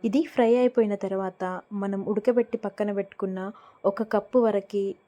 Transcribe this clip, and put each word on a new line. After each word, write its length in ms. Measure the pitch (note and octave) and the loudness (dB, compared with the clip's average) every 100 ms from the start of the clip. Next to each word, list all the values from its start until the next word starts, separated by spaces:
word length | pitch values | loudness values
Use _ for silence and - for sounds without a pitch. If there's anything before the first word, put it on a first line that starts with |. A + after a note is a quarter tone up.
| A3+ | 2
ఇది 140 | A#3+ D#4+ - | 0 0 2
ఫ్రై 200 | A3+ A#3+ | 4 6
అయిపోయిన 340 | B3 B3 G#3+ G3+ G3 | 4 2 0 0 -2
తర్వాత 380 | F#3+ F#3+ F#3 F#3 F#3 _ G3+ | -2 -4 -6 -6 -6 _ -6
మనం 160 | G3 G3 G3 | -4 -4 -2
ఉడకబెట్టి 460 | G#3+ G#3 A#3+ A#3 A3+ G3+ | 0 2 0 0 -4 -6
పక్కన 240 | - G#3 G3+ | -4 -4 -4
పెట్టుకున్న 520 | F#3+ - F#3+ F#3 F#3+ - - _ G3 | -6 -6 -6 -6 -10 -12 -20 _ -2
ఒక 100 | G3 G#3+ G#3 | -2 -2 -2
కప్పు 240 | G#3 B3+ A3+ | 2 2 4
వరకు 380 | G3+ G3+ G3+ G3 - | 0 -2 -4 -4 -6